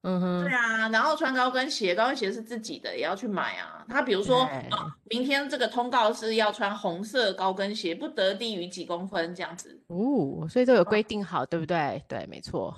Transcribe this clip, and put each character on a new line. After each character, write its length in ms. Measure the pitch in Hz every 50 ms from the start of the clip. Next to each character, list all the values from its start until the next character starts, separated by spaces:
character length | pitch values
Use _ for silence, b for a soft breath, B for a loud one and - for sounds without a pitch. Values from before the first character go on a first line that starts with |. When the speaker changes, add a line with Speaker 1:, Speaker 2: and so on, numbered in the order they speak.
| -
Speaker 1:
嗯 140 | 180 185 180
哼。 240 | 180 180 180 180 180
Speaker 2:
对 100 | - 262
啊， 360 | 247 233 226 220 220 220 220
然 120 | 220 220
后 140 | 247 302 311
穿 180 | 302 320 269 262
高 160 | 262 247 254
跟 220 | 254 254 262 294
鞋， 240 | - - 226 180 180
高 120 | 208 226
跟 80 | 254 277
鞋 140 | 262 226 190
是 120 | 220 240
自 180 | 220 - 240 220
己 180 | 220 - 151
的， 160 | - - 110 90
也 80 | 120
要 140 | 131 160 190
去 100 | 196 254
买 300 | 240 202 170 135 110 92
啊。 300 | 90 90 80 80 - -
他 140 | - 240 277
比 100 | 262 269
如 100 | 202 185
说， 240 | 202 190 254 254 -
Speaker 1:
对。 220 | 151 139 131 120 123
Speaker 2:
呃， 240 | 123 - 147 156 - _ _
明 180 | - 226 240 254
天 260 | 277 277 277 285 269
这 80 | 294
个 80 | 247 247
通 240 | 220 - 247 240 247
告 220 | 254 254 220 214
是 240 | 240 - 226 220 226
要 160 | 220 220 208
穿 260 | 208 - 220 202 208
红 240 | 214 - 190 170 175
色 300 | 208 220 208 262 233 196 190
高 200 | - 190 190 190
跟 200 | 196 196 202 208
鞋， 220 | 220 - 170 165
不 100 | 190 277
得 280 | 320 - - 190 190 202
低 200 | 196 240 226 214
于 140 | 180 175
几 160 | 180 - 190 156
公 220 | - 175 170 185
分 260 | 190 208 180 165 170 180
这 80 | 185
样 140 | 175 156 170
子。 260 | 180 - - - - _
Speaker 1:
哦， 580 | _ 170 180 214 262 294 233 156 139 - 165 156 160
所 120 | - 254
以 40 | 254
都 80 | 247 254
有 100 | 214 226
规 180 | 208 214 208
定 220 | 214 - 220 208 196
好， 220 | - 180 147 127
Speaker 2:
嗯。 20 | -
Speaker 1:
对 100 | 170 165
不 60 | 160
对？ 380 | 147 180 165 151 135 98 151 -
对， 180 | _ - 107 82
没 140 | - 73 69
错。 340 | - - - 151 95 78 -